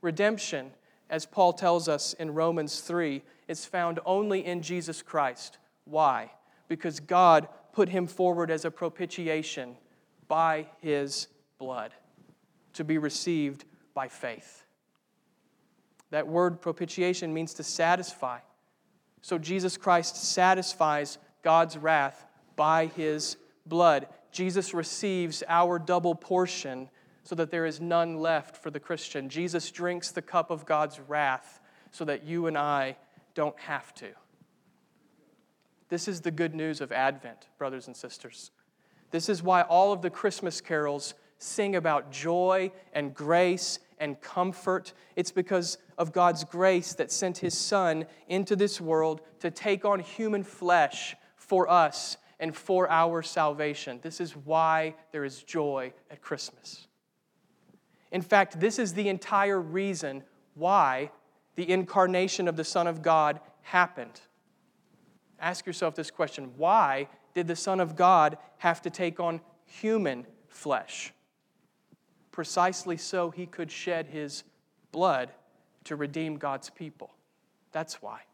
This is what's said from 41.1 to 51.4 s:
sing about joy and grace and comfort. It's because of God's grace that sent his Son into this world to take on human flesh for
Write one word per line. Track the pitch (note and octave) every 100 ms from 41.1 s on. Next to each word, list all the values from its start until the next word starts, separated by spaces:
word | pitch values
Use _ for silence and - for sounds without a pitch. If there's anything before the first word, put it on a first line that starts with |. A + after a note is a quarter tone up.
| - _ _
sing | - - G3+ F#3+
about | E3 D3 C#3
joy | C3+ D3+ F3 F3+ F#3+ F#3+ F#3 -
and | D3 C#3+
grace | C3+ D3+ E3+ F3+ F3 - - _ _
and | D3+ C#3
comfort. | - - F#3 F3+ - F#3 F3+ - _
It's | - F3+
because | - F3+ F#3+ F3 - _ -
of | E3+
God's | E3+ F3 E3
grace | D#3 F3 F#3+ F3+ F3
that | - E3
sent | - F#3 F3
his | F3+ E3
Son | - G3+ F3+ D#3+ D#3+ - -
into | F#3 F#3+ G3+
this | G3+ -
world | E3 D#3+ D#3+ D#3 - _
to | -
take | - G#3+ G3
on | G#3 G3+
human | E3+ - A3 G#3
flesh | G3 - F3 F3 D3 - - - _
for | _